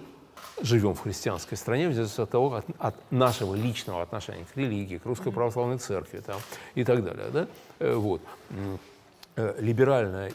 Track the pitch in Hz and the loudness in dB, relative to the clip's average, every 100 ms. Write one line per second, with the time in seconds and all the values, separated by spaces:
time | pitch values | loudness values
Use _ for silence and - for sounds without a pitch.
0 | - - - - - - 113 117 101 85 | -2 -18 -20 -20 -14 -4 4 6 6 2
1 | 107 92 120 90 - 110 - 123 175 117 | -4 -4 -2 -4 -6 -6 0 2 2 2
2 | 113 - 107 120 139 117 - - 113 - | 0 -2 2 4 4 0 -6 -4 -4 -4
3 | - 127 127 110 101 98 120 110 - 87 | 0 4 4 4 -2 0 -2 -2 -4 -4
4 | 87 107 104 92 85 131 135 104 95 90 | -4 -6 -8 -12 -8 -4 -2 -2 -4 -6
5 | 117 120 - 107 120 117 120 127 - 95 | -6 -4 -2 0 0 0 0 -2 -4 -6
6 | - 98 - 101 - - - - 127 156 | -6 -12 -10 -10 -10 -14 -6 0 4 4
7 | 92 - 50 139 180 - - - 127 120 | 2 -4 -4 -4 -4 -8 -16 -4 0 2
8 | 104 87 - - - 101 98 95 - - | 0 -2 -6 -18 -12 -8 -6 -8 -12 -20
9 | - _ - - 110 - 110 113 131 131 | -20 _ -12 -4 -2 0 0 4 6 6
10 | 104 95 98 | 2 -2 -6